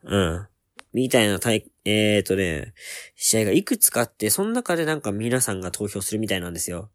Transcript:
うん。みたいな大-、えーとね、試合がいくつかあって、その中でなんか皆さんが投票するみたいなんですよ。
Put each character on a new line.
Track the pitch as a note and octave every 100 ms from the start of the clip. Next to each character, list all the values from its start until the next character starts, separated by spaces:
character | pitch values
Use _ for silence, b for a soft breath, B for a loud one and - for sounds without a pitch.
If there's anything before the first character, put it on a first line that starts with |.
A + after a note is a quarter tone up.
う | - G2+
ん。 | F2+ F2 G2+ _ _ _ -
み | A2+ B2+
た | B2+
い | G#2
な | G2
大-、 | A#2+ G#2+ - _ -
え | G#2+ G#2+ G#2
ー |
と | F#2+ F#2+
ね、 | F#2 D#2 - - B B B _
試 | - A2+
合 | G#2
が |
い | G#2+
く | G#3 A3+
つ | -
か | -
あ |
っ | A#2
て、 | _ -
そ | -
の | G3+
中 | A#3+ A#3+ E3+
で |
な | D#3
ん | D#3
か | B2
皆 | G#2 A#2 B2+
さ | B2
ん | F#2+
が | F#2
投 | - G#2
票 | G2+
す | F#2
る | G#2+
み | G#2+
た | F#2+
い |
な | F2
ん |
で | E2+
す | -
よ。 | F2 G2+